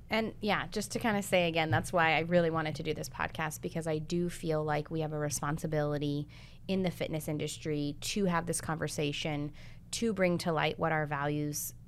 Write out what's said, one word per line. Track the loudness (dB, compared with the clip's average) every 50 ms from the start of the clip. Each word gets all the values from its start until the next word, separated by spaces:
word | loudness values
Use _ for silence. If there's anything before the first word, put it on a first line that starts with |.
| -6 -2
And | -2 0 0 -2 -4 -4
yeah, | -2 0 0 0 0
just | -2 -2 -4 -4 -2
to | -4 -2
kinda | 0 2 2 2
say | 0 4 4 4 4
again, | 4 2 2 2 4
that's | 2 2 2 2 4
why | 4 6 6 6
I | 4
really | 4 4 4 6 6 4
wanted | 2 2 0 -2 -2
to | -4 -2
do | -4 -2
this | -4 -4 -8
podcast, | -4 -2 -2 -2 -2 -2 -2 -2 -2 -4
because | -6 -4 -4 -2 -2
I | 0 -2 -2
do | -2 0 0 0 0 0
feel | -2 -4 -2 0 0 2 2
like | 2 0 0 0 -2
we | -2 -2
have | -2 -2 -2
a |
responsibility | -2 -2 -2 -2 -2 -2 -2 -2 -2 -2 0 2 2 2 2 2 0 0 0 0 0 -2 -6 -10 -16 -18 -18 -18 -12 -4
in | -2 0 2 2
the | 0
fitness | 0 -2 -4 -2 -2 -4 -2 -2
industry | -2 -2 -2 -4 -6 -6 -4 -2 -2 0 0 -2 -4 -4
to | -4 -2 0 2 2
have | 4 2 2 0
this | 0 -2 -2
conversation, | -2 -2 -2 -2 -2 -2 0 0 0 0 0 -2 -2 -2 -2 -2 -2 -4 -6 -10 -14 -16 -16 -16 -12 -8
to | -4 0 0 0 2
bring | 4 4 4 4
to | 2 2 0 2
light | 2 2 2 2 2
what | 2 2 4
our | 2 2
values, | 0 -2 0 0 0 0 0 0 -2 -2 -4 -6 -8 -10 -12 -10